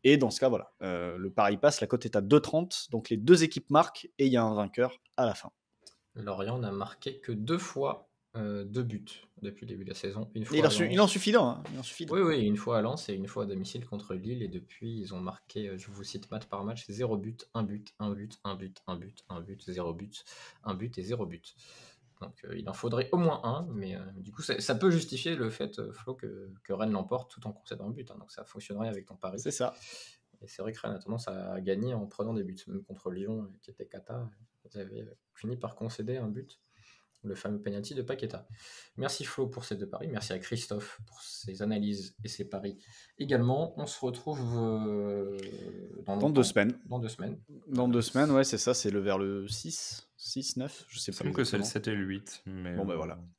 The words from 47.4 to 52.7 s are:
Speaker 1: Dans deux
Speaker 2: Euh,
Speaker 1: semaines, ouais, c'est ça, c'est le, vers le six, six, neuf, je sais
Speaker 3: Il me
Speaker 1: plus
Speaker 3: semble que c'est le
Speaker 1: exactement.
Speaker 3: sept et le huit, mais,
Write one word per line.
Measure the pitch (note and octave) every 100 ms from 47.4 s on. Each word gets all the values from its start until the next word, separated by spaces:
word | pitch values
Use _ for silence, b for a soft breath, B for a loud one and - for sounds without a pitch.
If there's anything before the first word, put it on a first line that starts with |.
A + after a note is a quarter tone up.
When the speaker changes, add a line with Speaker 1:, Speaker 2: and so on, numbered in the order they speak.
| - C#3+ -
Speaker 1:
Dans | B2+ B2
deux | A#2+
Speaker 2:
Euh, |
Speaker 1:
semaines, | A2+ C3 D3+
ouais, | C3+
c'est | C3+ A2+
ça, | -
c'est | B2 G#2
le, | G2+
vers | G2 F#2+
le | G2 G2 G2
six, | G#2+ E3 - - - _ _
six, | - C3+ C3 B2
neuf, | C#3 - -
je | A2+
sais | -
Speaker 3:
Il |
me | F#2+
Speaker 1:
plus |
Speaker 3:
semble | C#3+
que | -
c'est | B2 G#2
le |
Speaker 1:
exactement. | G#2 G#2+
Speaker 3:
sept | A2
et |
le | G#2
huit, | F#2+ G2 - -
mais, | - F#2+ F2+